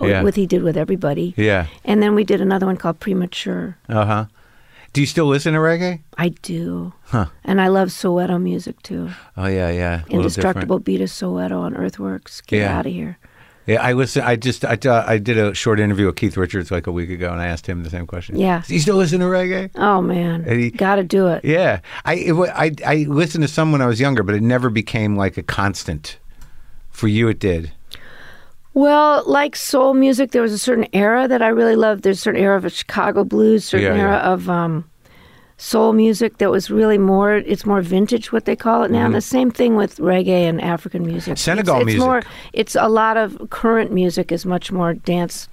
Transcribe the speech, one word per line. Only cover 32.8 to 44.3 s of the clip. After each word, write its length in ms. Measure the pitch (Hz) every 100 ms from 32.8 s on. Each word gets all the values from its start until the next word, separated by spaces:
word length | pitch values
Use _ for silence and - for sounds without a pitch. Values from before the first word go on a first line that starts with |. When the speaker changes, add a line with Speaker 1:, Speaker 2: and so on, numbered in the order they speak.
| - 208 190 196 196
Speaker 2:
blues, 400 | 208 220 220 -
certain 220 | 190 196
Speaker 1:
Yeah, 80 | 202
yeah. 60 |
Speaker 2:
era 140 | 196 202
of, 320 | 180 180 180
um, 360 | 175 170 160 - _ _ - - - _ -
soul 360 | - 220 220
music 460 | 220 220 196 226 -
that 100 | 196
was 220 | 190 -
really 260 | 214 220 202
more, 380 | 190 196 202 208
it's 320 | - - 214
more 140 | 202
vintage, 500 | 170 185 214 233 -
what 140 | 226 -
they 100 | 220
call 260 | 226 233
it 80 | -
now. 140 | 233
Speaker 1:
Mm-hmm. 100 | 233
Speaker 2:
The 80 | 220
same 300 | - 254 254
thing 240 | - 240 220
with 220 | 202 -
reggae 520 | 165 185 185 180 170
and 100 | 165
African 460 | 175 170 - 180 170
music. 320 | 165 170 -
Speaker 1:
Senegal 380 | - 196 180 127
Speaker 2:
It's, 60 |
it's 40 | 113
Speaker 1:
music. 160 | 110
Speaker 2:
more, 180 | 254 247 - - -
it's 220 | - 220 -
a 140 | 220
lot 260 | 220 220 220
of 220 | 208 - -
current 400 | - 226 220 208
music 400 | 190 180 180 180